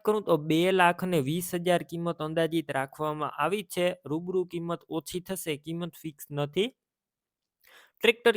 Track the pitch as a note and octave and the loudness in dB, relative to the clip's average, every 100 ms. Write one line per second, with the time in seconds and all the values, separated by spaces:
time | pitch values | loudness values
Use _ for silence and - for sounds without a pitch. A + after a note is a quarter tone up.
0 | - G#3+ G3 D#3+ D#3 D#3+ F3+ F#3+ F3 F3 | 0 0 2 2 4 2 4 6 6 4
1 | F#3 F3 C3 E3+ F3+ F3+ F3 F3 D3+ E3 | 0 0 0 -2 -4 -2 2 0 0 -6
2 | E3+ E3 D#3 D#3+ E3 E3 D3+ C3+ C#3 - | -4 -4 -2 0 0 0 -2 -4 -4 -4
3 | D3+ D3+ C#3+ - D3+ G#3 F#3+ F#3 F3 F3+ | -4 -2 -4 0 0 0 -4 -2 0 -2
4 | C3+ D#3 F3+ F#3+ F3+ E3+ E3+ E3+ - D#3+ | -4 -6 -2 -2 -2 -4 -6 -6 -6 -8
5 | - F3+ F3 F#3+ E3+ D3 D#3+ E3 E3+ - | -6 -8 -6 -8 -6 -6 -6 -8 -8 -10
6 | E3 - - C#3+ C#3+ F3+ A#3 - _ _ | -14 -14 -8 -4 -2 0 -2 -4 _ _
7 | _ _ _ _ _ _ _ - _ _ | _ _ _ _ _ _ _ -20 _ _
8 | A3+ A#3 A#3 | 0 2 2